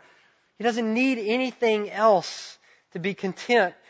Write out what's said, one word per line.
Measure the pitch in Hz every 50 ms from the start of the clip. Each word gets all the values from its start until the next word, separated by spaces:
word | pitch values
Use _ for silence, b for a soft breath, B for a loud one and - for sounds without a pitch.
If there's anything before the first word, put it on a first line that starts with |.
| b b b b b b b b b b b -
He | 208
doesn't | 240 214 240 226 220 220
need | 240 262 269 254
anything | 226 196 214 233 254 262 254 - - 240 220 214 208 208 -
else | - 202 220 226 202 170 - - - - - - - b b b b b b b
to | - 180
be | 165 202 190
content. | - 202 190 175 - - - 240 226 190 180 - b b